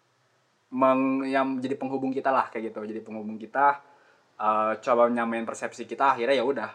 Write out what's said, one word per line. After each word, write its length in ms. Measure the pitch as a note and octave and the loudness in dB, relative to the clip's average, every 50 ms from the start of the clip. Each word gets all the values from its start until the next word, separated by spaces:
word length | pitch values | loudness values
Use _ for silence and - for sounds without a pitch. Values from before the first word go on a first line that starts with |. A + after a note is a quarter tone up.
| _ _ _ _ _ _ _ _ _ _ _ _ _ _ | _ _ _ _ _ _ _ _ _ _ _ _ _ _
meng-, 520 | B2+ B2+ C3 C3 C3 C3 C3+ C3+ C3 C3+ C3+ | 0 2 4 4 4 4 2 2 0 0 0
yang 360 | C3+ C3+ C3+ C3+ C3+ C3 B2+ | 0 0 0 2 0 -2 -4
jadi 160 | B2+ B2+ C#3 | -4 -4 -4
penghubung 340 | - C3 C3 C3+ C3 C3+ C3 | -4 -4 -4 -4 -4 -4 -4
kita 200 | C3 C3+ - C#3 | -4 -2 0 2
lah, 180 | C3 B2+ - - | 2 2 0 0
kayak 240 | - A#2 A2 G#2+ | -4 -8 -8 -8
gitu. 80 | - A2 | -8 -8
Jadi 180 | G#2+ G#2+ G#2+ A2 | -8 -8 -8 -10
penghubung 360 | - G#2+ A2 A2 G#2+ G#2+ A2 | -10 -10 -10 -10 -10 -10 -10
kita, 440 | G#2 A2 G#2+ - C3+ C#3+ C#3+ C#3 - - _ _ _ _ _ _ _ _ _ _ | -10 -10 -4 0 2 4 4 2 0 -6 _ _ _ _ _ _ _ _ _ _
eh, 360 | - G#2+ G#2+ G#2+ G#2+ A2 A2 A2 G#2+ | -2 0 2 2 2 2 0 -2 -2
coba 240 | - C3+ B2 A#2+ A#2+ | 0 2 4 6 6
nyamain 380 | A#2+ A#2+ A#2+ A#2 A#2 A2+ A#2 A2+ | 4 4 0 -2 -2 -4 -4 -4
persepsi 400 | A2+ A2 - B2+ A2+ - - A2+ | -6 -6 -6 -8 -8 -8 -10 -12
kita, 320 | - A#2 - C3+ C#3 B2+ | -8 -2 0 2 2 2
akhirnya 240 | A#2+ A#2 B2+ C#3 B2+ | 2 2 2 2 2
ya 40 | A#2 | 2
udah, 260 | C3+ C3+ A#2 G#2 G2+ | 0 -2 -2 -4 -8